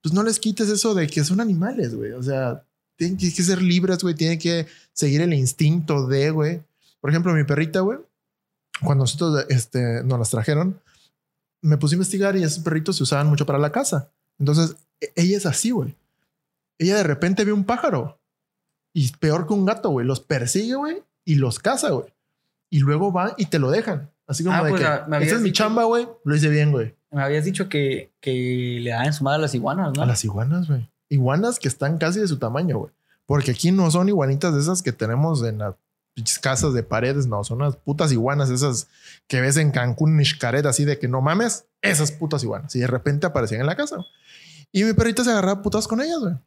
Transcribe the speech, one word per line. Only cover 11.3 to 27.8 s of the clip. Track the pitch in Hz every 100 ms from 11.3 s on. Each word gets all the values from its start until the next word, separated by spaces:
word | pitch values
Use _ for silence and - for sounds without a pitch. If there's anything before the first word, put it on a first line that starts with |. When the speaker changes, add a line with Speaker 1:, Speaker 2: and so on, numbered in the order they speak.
| _ _ _
Speaker 1:
me | 156 147
puse | 147 175
a |
investigar | 190 190 196 190
y |
esos | 165 151
perritos | 160 156 156 185
se |
usaban | 135 143 147
mucho | 147 147
para | 139
la | 147
caza. | 226 277 147 - _ _ _
Entonces, | 139 151 165 - _ _
e-, | - -
ella | 175 202
es | 196
así, | - 226
güey. | 240 127 - _ _ _ _ _ _ _ _
Ella | 165 208
de |
repente | 175 143 175 190 208
ve |
un | 208 196
pájaro | 247 320 160 - - _ _ _ _ _ _ _
y | 170 127 -
peor | 156 156 156
que |
un | 208 190
gato, | 226 214
güey, | 135 120
los | 131
persigue, | _ 143 123 190 220 262
güey, | 294 359 _ _
y | - 147
los | 131 -
caza, | 151 135 -
güey. | 143 - _ _ _ _ _ _
Y | 151
luego | 139 151 196
va | 180 196 -
y | 180
te | 165
lo | 131
dejan. | 175 226 160 143 _ -
Así | 139
como | 170 -
Speaker 2:
Ah, |
Speaker 1:
de | 156
Speaker 2:
pues, | 190
Speaker 1:
que, | 165
Speaker 2:
ah, | 147 -
me | 151
Speaker 1:
"Esta |
Speaker 2:
habías | 151
Speaker 1:
es | 220
mi | 208
Speaker 2:
dicho | -
Speaker 1:
chamba, | 214 226 233
güey, | 233 247 - 143
lo | 151
hice | 151
bien, | 151 151
güey". | 139 113 - _
Speaker 2:
Me | 147
habías | 139 151 156
dicho | 190 190
que, | 151